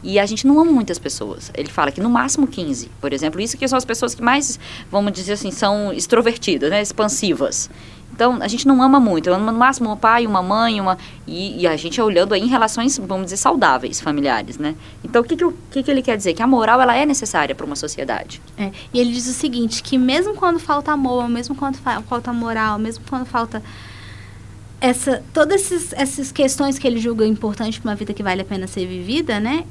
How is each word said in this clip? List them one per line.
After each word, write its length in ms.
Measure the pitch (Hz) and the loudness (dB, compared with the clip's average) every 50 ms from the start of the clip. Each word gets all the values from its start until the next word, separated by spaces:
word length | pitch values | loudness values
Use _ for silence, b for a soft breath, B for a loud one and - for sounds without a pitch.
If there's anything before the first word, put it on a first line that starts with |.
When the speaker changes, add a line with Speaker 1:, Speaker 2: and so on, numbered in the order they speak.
Speaker 1:
E 160 | - 185 190 202 | -6 2 2 2
a 80 | 202 | 2
gente 200 | 202 220 214 - | 2 -2 2 4
não 140 | 269 285 302 | 6 6 6
ama 100 | 330 339 | 6 6
muitas 280 | 302 247 208 - 170 - | 6 4 4 0 -4 -6
pessoas. 520 | - 151 - - 107 101 - - - - - | -6 -8 -6 -6 -8 -8 -8 -12 -14 -12 -8
Ele 160 | - 147 143 | -8 -8 -4
fala 200 | - - 151 143 | -2 0 0 0
que 120 | 139 - | 0 0
no 80 | 190 233 | 0 2
máximo 360 | 240 233 254 277 - 302 277 | 2 2 2 2 2 0 0
quinze, 440 | 262 - - 175 151 135 120 117 - - - | 0 0 -6 -6 -6 -6 -6 -8 -14 -12 -8
por 100 | - 143 139 | -4 -4 -4
exemplo. 260 | 135 156 156 156 180 | -2 -2 -4 -4 -4
Isso 160 | 214 233 - | -6 -6 -4
que 100 | - 269 | -4 -2
são 120 | 254 262 254 | 0 0 0
as 80 | 247 | 0
pessoas 280 | - 226 226 254 240 - | -2 -4 -2 -2 -4 -4
que 80 | - | 0
mais, 380 | 233 240 262 285 285 - - B B B B B B B | 2 2 2 2 0 -4 -6 B B B B B B B
vamos 220 | - 202 202 208 | -2 0 0 0
dizer 200 | 180 180 185 190 | -4 -6 -4 -4
assim, 180 | 208 208 - 196 | -4 -4 -4 -8
são 440 | 175 - 226 196 202 208 208 202 175 | -2 0 0 2 2 0 -2 -4 -4
extrovertidas, 760 | - 180 - 240 226 233 233 226 - - 208 170 131 135 151 | -4 0 2 2 4 4 2 0 0 -2 -2 0 2 0 0
né? 140 | 190 208 | 2 0
Expansivas. 880 | 208 202 - - 214 208 - - - 190 151 123 135 - - - - - B B B B B B B B | -2 -2 -2 0 0 0 0 -2 0 0 0 0 0 -2 -2 -4 -6 -8 B B B B B B B B
Então, 260 | - - 233 247 254 220 | 0 2 2 2 2 0
a 60 | - | -2
gente 220 | 202 220 240 - 269 | -4 -4 2 4 6
não 120 | 277 247 | 6 8
ama 200 | 254 269 269 285 | 8 8 8 8
muito. 260 | 247 214 175 156 156 | 6 6 4 2 2
Eu 80 | 180 180 | 2 2
amo 160 | 190 214 220 | 2 2 0
no 80 | 226 226 | 4 4
máximo 320 | 247 262 262 - 240 214 | 4 4 4 2 -2 -2
um 60 | 214 | -2
pai, 280 | 208 - 220 226 240 240 | 2 4 4 4 4 2
uma 160 | 220 202 185 | 2 0 0
mãe, 400 | 185 185 202 220 226 233 220 208 | 2 2 2 2 2 2 0 0
uma, 160 | 190 185 185 185 B B B B - | 0 0 -2 -2 B B B B -14
e, 360 | 156 160 170 190 196 - 143 | -10 -8 -8 -8 -8 -4 0
e 40 | 175 | 2
a 100 | 170 160 | 2 2
gente 220 | 147 160 170 156 - | 0 -4 -4 -2 2
é 60 | 226 | 2
olhando 280 | 214 190 175 190 196 | 4 4 4 4 4
aí 100 | 208 185 | 2 0
em 40 | 202 | 2
relações, 500 | 247 262 240 226 220 - 233 233 262 - | 2 4 4 2 2 0 0 0 0 0
vamos 280 | - 196 180 190 190 190 | -2 -4 -4 -4 -4 -4
dizer, 140 | 175 185 196 | -4 -6 -2
saudáveis, 600 | - - 349 269 202 156 131 127 127 - - - | 0 0 2 4 4 4 4 2 0 -4 -6 -4
familiares, 560 | - 160 147 147 139 139 120 110 101 110 - | -4 -2 -2 0 0 0 0 0 -2 -6 -8
né? 200 | - 151 147 156 B B B B B | -6 -6 -6 -6 B B B B B
Então, 180 | - - 233 240 | -14 0 2 2
o 40 | 240 | 2
que 120 | - 330 | 2 0
que, 80 | 330 349 | 0 0
o 80 | 339 - - - - | 0 0 -4 -14 -6
que 140 | - 269 | -4 -4
que 80 | 247 - | 0 2
ele 100 | 285 262 | 0 0
quer 160 | 254 - 226 | 2 0 -2
dizer? 160 | 208 196 185 | 0 0 -2
Que 80 | 160 - | 0 2
a 60 | 226 | 4
moral, 340 | 254 269 240 220 220 233 254 | 4 4 4 6 6 6 6
ela 140 | 262 247 233 | 6 6 4
é 100 | 262 294 | 4 2
necessária 520 | 302 277 - 226 - - 170 147 139 - | 2 0 0 -2 -2 0 0 0 0 -2
pra 100 | - - | -6 -6
uma 80 | 147 143 | -8 -6
sociedade. 680 | 143 - 147 - - 139 127 113 - - - - - - - - | -6 -6 -8 -6 -6 -6 -4 -4 -6 -6 -10 -16 -18 -18 -18 -8
Speaker 2:
É, 140 | - 202 196 196 B B B | -8 -6 -6 -6 B B B
e 80 | - 247 | 0 2
ele 100 | 247 240 | 2 2
diz 160 | 233 247 240 | 0 -4 -4
o 60 | 254 | -4
seguinte, 500 | 254 - - 294 233 240 233 220 - - | -4 -2 -2 -2 0 0 -2 -2 -2 -6
que 160 | - - 277 254 | -4 0 2 2
mesmo 360 | 254 254 262 320 370 415 415 | 4 4 2 2 0 0 -2
quando 260 | 415 392 359 339 330 | 0 0 0 0 0
falta 320 | 320 - 294 285 294 302 | 0 0 -2 0 0 0
amor, 360 | 302 285 269 254 247 247 240 240 | 0 0 0 0 0 0 0 0
mesmo 280 | 233 233 240 - 285 | -2 -4 -2 -6 -6
quando 180 | 269 277 277 269 | -4 -4 -4 -4
fa-, 280 | 269 - - 233 208 | -4 -4 -4 -4 -4
falta 300 | 214 - 254 233 240 247 | -4 -4 -4 -4 -4 -4
moral, 460 | 240 233 233 226 226 220 220 214 208 208 | -4 -2 -2 -2 -2 0 0 0 0 -2
mesmo 240 | 220 220 226 - - - | -2 -4 -6 -10 -8 -6
quando 160 | 277 254 254 | -6 -6 -6
falta 340 | 254 - 240 233 226 226 214 B B B B B B B B B B B B B B B B B B B B - - - - | -2 -2 -2 -2 -2 -6 -10 B B B B B B B B B B B B B B B B B B B B -20 -20 -8 0
essa, 400 | 262 254 254 254 - 285 254 - - - | 2 2 2 2 0 0 0 0 -4 -6
todas 300 | - 320 302 302 392 392 | 2 2 4 4 4 2
esses, 300 | 392 - 359 339 330 - - | 2 0 -2 -4 -4 -6 -2
essas 360 | - 277 262 - - 269 269 | -2 -2 -2 -2 -6 -8 -6
questões 480 | - - 277 269 269 - 277 277 269 277 | 0 2 2 2 2 0 0 0 0 0
que 80 | - | 0
ele 140 | 262 240 226 | 0 0 2
julga 260 | 220 240 233 220 220 | 0 -2 0 2 2
importante 540 | 220 220 214 - 214 202 - 226 220 220 - | 2 2 0 -2 -4 -4 -2 -4 -6 -6 -6
pra 100 | - 220 | -4 -6
uma 60 | 208 | -4
vida 180 | 202 214 208 208 | -4 -6 -8 -6
que 80 | - | -4
vale 200 | 208 196 185 190 | -2 -2 -2 -2
a 20 | 190 | -4
pena 240 | 196 208 190 185 196 | -6 -6 -6 -6 -6
ser 180 | - 196 180 | -6 -6 -6
vivida, 540 | 185 185 180 180 190 247 320 320 302 220 208 | -4 -6 -8 -6 -2 -2 -2 0 0 -2 -2
né? 240 | 214 233 285 330 349 - | 0 0 -2 -2 -4 -6